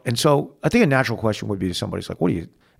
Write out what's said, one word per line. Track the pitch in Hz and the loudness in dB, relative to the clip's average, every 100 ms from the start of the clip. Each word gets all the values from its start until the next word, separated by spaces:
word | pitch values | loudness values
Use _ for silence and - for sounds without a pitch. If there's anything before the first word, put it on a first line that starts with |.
| - | -4
and | 117 | 0
so | 147 143 - - | 2 2 0 -6
I | 151 | 0
think | 233 | 4
a | 196 | 4
natural | 135 127 110 | 4 0 -2
question | 110 104 107 | -2 -2 -4
would | 101 | -4
be | 92 | -4
to | 87 | -4
somebody, | 87 92 | -4 -6
it's | 92 | -8
like, | - | -2
"What | 87 | -2
do | 85 | -2
you," | 85 _ _ | -6 _ _